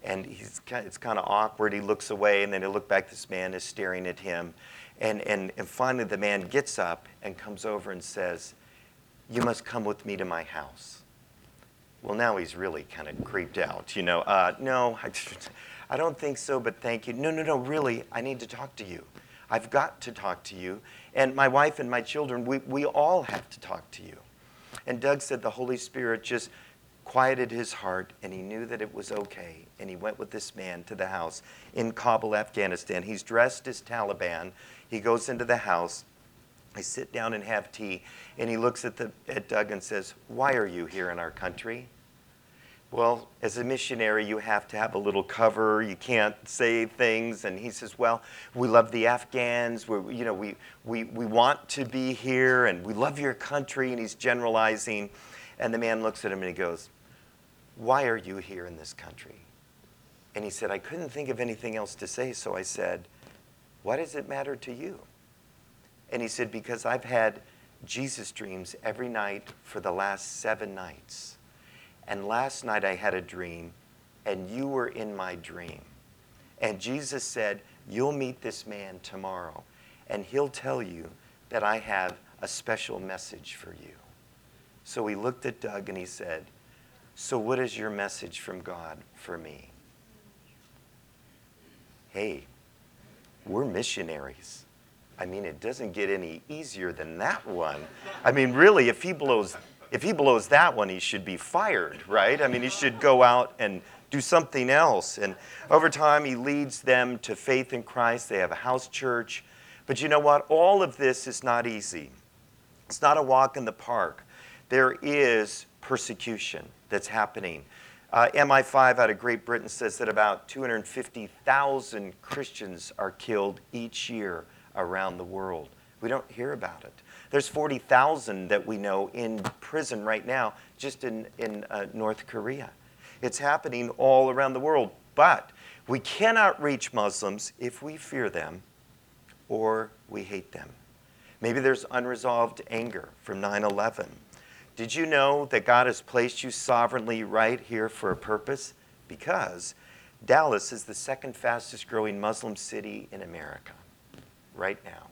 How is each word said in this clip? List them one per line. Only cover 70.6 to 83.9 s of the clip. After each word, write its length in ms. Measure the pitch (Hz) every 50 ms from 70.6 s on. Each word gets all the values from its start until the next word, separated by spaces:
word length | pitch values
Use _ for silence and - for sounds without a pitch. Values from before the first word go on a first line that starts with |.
| 107 101 98
nights. 600 | 95 92 85 73 71 - - - - - - - _ _ _ _ _ - - - - - - - _ -
And 200 | - 104 101 98
last 380 | 101 113 120 131 139 - - 131
night 200 | 117 107 104 98
I 100 | 98 92
had 200 | 90 104 104 92
a 60 | 92
dream, 520 | 87 - - 90 90 87 85 85 85 85 85 - _ _ _ _ _ _ _ _ _
and 240 | 110 98 92 92 92
you 180 | 110 127 139
were 220 | 139 139 131 120 -
in 260 | - - 110 107 104
my 200 | 98 92 92 90
dream. 480 | 87 82 - 85 90 87 82 78 69 67 - - - _ - - _ _ _ - - - - _ -
And 200 | - 107 104 95
Jesus 440 | - 117 131 147 143 127 143 131 -
said, 360 | - - 123 110 104 101 101 - - - - - -
'You'll 240 | 98 113 131 143
meet 280 | 147 143 135 127 127 -
this 260 | - 113 - - -
man 340 | 110 104 101 98 95 92 90
tomorrow, 600 | 90 - - 95 95 95 95 90 87 80 78 - - _ _ - - - - - - -
and 160 | - 104 98
he'll 240 | - 123 139 143 139
tell 340 | 135 - - 131 135 127
you 280 | 113 90 87 82 80 82 87 - _ - _ _ _ -
that 120 | - 110
I 160 | 101 104 110 113
have 380 | 107 113 101 95 92 90 90 - - - - -
a 80 | 104 -
special 520 | - - - 120 110 110 - - 110 95
message 560 | 95 95 92 92 - - - 82 76 - -
for 140 | - - -
you.'" 260 | 85 78 78 78